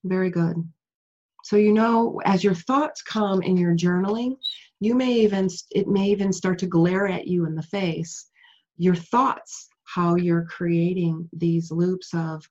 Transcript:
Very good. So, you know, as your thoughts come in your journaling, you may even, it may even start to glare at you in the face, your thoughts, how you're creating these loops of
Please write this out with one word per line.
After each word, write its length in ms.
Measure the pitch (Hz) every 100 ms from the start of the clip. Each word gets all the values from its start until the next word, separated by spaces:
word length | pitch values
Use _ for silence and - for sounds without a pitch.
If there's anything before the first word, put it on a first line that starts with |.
Very 260 | 185 185 185
good. 260 | 175 165 170 165 _ _ _ _ _ _ -
So, 140 | - 208
you 160 | 208
know, 480 | 214 226 233 233 -
as 200 | - 190
your 100 | 196
thoughts 480 | 170 - 269 302 -
come 400 | - 220 202 190
in 140 | 180 180
your 180 | 175
journaling, 640 | 170 175 180 196 220 247 262 - - - _
you 160 | 208
may 160 | 247 254
even, 380 | 233 214 196 190 - -
it 160 | - 196
may 180 | 196 196
even 220 | 202 196
start 280 | 180 190 180
to 80 | 180
glare 400 | 170 170 185 202
at 180 | 180 -
you 200 | 180 160
in 100 | 160
the 60 |
face, 680 | 156 202 180 160 165 - - _ _ _ _ -
your 180 | 180
thoughts, 760 | 175 - 240 262 - - - - _
how 300 | - 180 170
you're 300 | 175 175 170
creating 840 | 165 - 170 170 170 185 170 160 170
these 400 | 165 170 165 165
loops 420 | 160 180 185 -
of 300 | 170 160 156 -